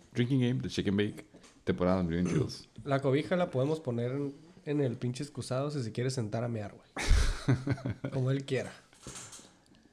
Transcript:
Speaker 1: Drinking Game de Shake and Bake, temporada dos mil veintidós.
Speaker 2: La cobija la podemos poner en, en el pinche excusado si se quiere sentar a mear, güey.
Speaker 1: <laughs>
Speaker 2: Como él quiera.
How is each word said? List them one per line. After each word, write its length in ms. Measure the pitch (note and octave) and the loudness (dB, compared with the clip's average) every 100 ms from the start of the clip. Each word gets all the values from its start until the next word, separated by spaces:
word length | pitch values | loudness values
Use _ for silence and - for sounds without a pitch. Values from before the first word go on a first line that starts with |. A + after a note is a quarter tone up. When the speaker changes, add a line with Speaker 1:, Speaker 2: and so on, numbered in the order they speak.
| - | -8
Speaker 1:
Drinking 260 | B2 A#2+ C3+ | -2 0 2
Game 200 | A#2+ C3 | 2 0
de 60 | F#2 | -2
Shake 180 | - G2+ | -2 0
and 80 | G2 | 2
Bake, 280 | G#2 - - - - - | 0 -4 -18 -20 -20 -10
temporada 340 | - F#2 F2+ F#2 | -4 2 2 2
dos 80 | E2+ | 2
mil 80 | E2+ | 0
veintidós. 500 | F2+ D#2+ A#2+ - - - | 2 0 -2 -6 -16 -12
Speaker 2:
La 160 | C#3+ C3+ | -2 0
cobija 360 | C#3 C#3 D3+ F#3 | 2 0 2 0
la 140 | F3 | 0
podemos 280 | B2+ C#3 D#3+ | 0 0 0
poner 320 | C3 A#2 A#2+ | -2 -2 -2
en, 220 | C#3 C#3+ C#3 - - | -2 -4 -6 -20 -12
en 160 | D3+ D3 | -4 0
el 160 | C3+ A2+ | 0 0
pinche 260 | B2 B2 | -4 -4
excusado 480 | D3 - - B2+ D3 | -8 -8 -4 -4 -2
si 120 | D3 | -4
se 100 | A2+ | -4
quiere 160 | A#2 C3 | -2 0
sentar 360 | B2+ G#2+ A2+ | 0 0 0
a 40 | A#2+ | 0
mear, 260 | A2+ G2+ | -2 -4
güey. 800 | - - - - - - - - B2+ | -10 -12 -2 8 8 8 2 2 2
Speaker 1:
<laughs> 540 | C#3 C3+ B2+ - C3 | 2 -2 -2 -6 -4
Speaker 2:
Como 180 | C3+ B2+ | -2 0
él 160 | C3+ C3+ | 0 0
quiera. 260 | B2+ - - - - - - - - - - _ - _ | -2 -4 -12 -20 -20 -16 -16 -16 -18 -20 -20 _ -20 _